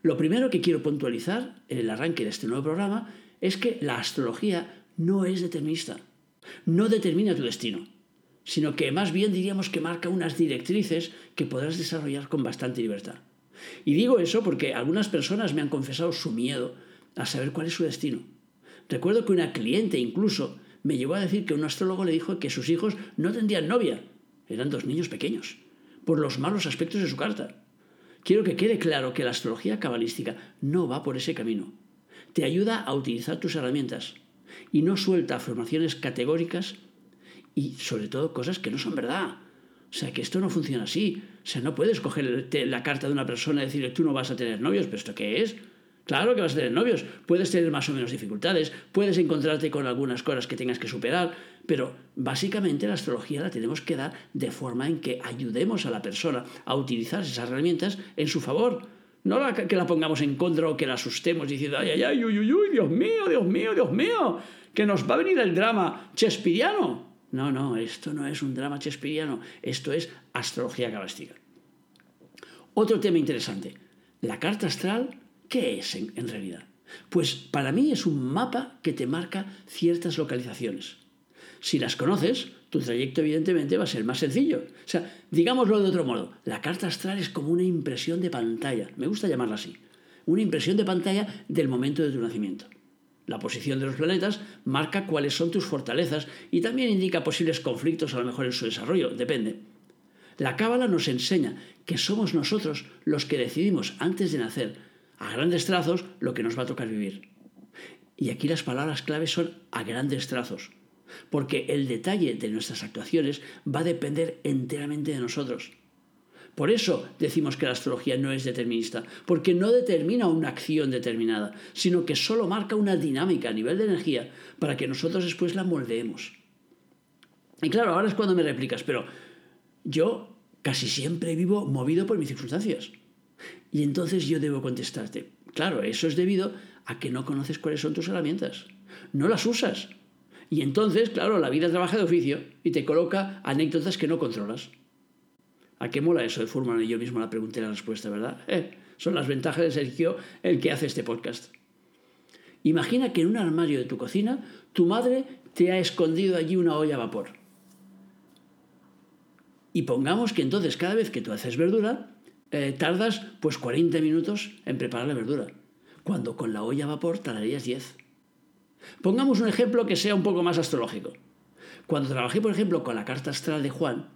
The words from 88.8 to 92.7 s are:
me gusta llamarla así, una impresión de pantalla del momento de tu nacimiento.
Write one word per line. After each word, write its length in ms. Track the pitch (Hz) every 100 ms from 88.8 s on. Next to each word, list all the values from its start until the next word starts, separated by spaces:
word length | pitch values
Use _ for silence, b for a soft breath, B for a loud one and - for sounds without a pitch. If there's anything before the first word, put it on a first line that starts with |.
| 98 -
me 100 | 135
gusta 220 | 208 196
llamarla 260 | 127 117
así, 220 | 107 - - B B B B -
una 160 | 185
impresión 340 | 208 156 170 202
de 80 |
pantalla 600 | 196 185 196 196 208 - -
del 200 | 156 139
momento 340 | 123 135 147
de 80 | 151
tu 100 | 131
nacimiento. 460 | 113 113 101 - -